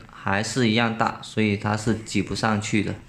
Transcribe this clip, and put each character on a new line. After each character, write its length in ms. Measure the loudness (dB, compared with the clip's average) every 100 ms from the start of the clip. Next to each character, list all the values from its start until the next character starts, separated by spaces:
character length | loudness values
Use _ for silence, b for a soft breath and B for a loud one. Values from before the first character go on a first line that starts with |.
| -10
还 320 | -8 -2 0
是 260 | 0 2 2
一 60 | 4
样 200 | 2 0
大， 240 | -2 -2
所 180 | -6 0
以 160 | 2 2
它 180 | 0 0
是 200 | 0 -2
举 260 | -2 -2
不 140 | -2 0
上 260 | 0 0
去 220 | 0 0
的。 100 | 0 -6